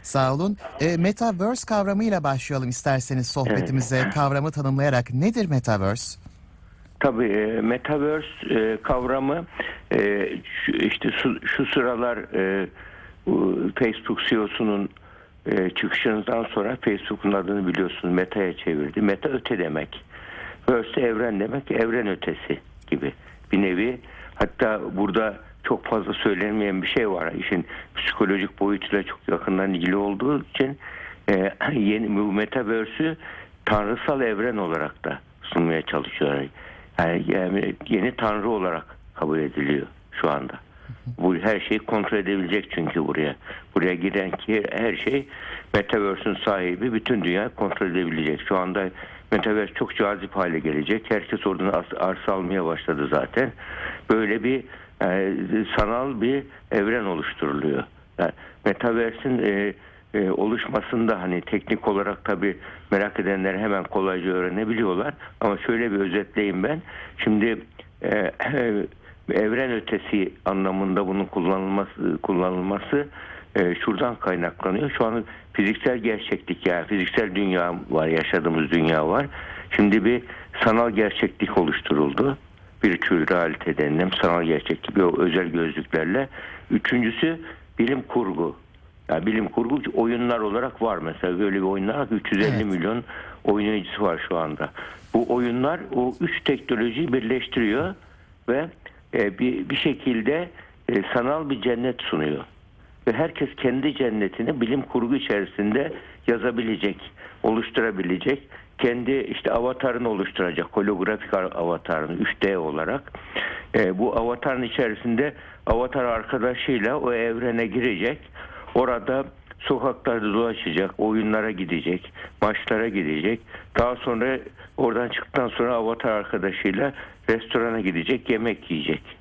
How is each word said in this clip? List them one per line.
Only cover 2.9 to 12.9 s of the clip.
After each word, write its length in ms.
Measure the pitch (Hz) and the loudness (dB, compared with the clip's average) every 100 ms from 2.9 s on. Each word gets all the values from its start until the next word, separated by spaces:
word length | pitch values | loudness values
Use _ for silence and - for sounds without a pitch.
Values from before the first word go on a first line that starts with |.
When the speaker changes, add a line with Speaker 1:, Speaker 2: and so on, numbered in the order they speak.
| 131 - 131 120 | 2 2 -2 0
Speaker 1:
sohbetimize. 720 | 143 127 104 175 131 120 131 | 0 2 2 2 0 2 2
Speaker 2:
Evet. 100 | 127 | 2
Speaker 1:
Kavramı 380 | 143 139 139 151 | 2 2 2 0
tanımlayarak 640 | 147 135 135 143 127 120 | 0 0 2 4 2 2
nedir 360 | 123 190 233 190 | 2 2 2 2
Metaverse? 720 | 135 120 104 95 113 - - - - - - - - - - | 2 2 2 2 0 -6 -10 -18 -20 -20 -20 -20 -20 -20 0
Speaker 2:
Tabii, 260 | 139 113 117 | 2 4 2
e, 360 | 104 107 113 | 2 2 2
Metaverse, 680 | 110 127 - 151 147 156 151 - - | 0 0 0 0 2 0 -6 -12 0
e, 280 | 113 110 110 | 2 2 0
kavramı, 640 | - 131 123 135 135 160 170 - - - - | 0 0 0 0 0 -2 -6 -8 -8 -8 0
e, 380 | - 101 101 98 - - - - | 2 2 2 -2 -4 -8 -4 -2
şu, 60 | |
işte 400 | - 104 - 127 | 0 0 0 -2
şu, 360 | - 135 - - | 0 -2 -2 -2
şu 180 | - 135 | -2 0
sıralar, 520 | 147 123 120 120 113 | 2 2 0 0 -2
e, 500 | - - 95 98 90 - - | -4 0 0 0 -2 -8 -20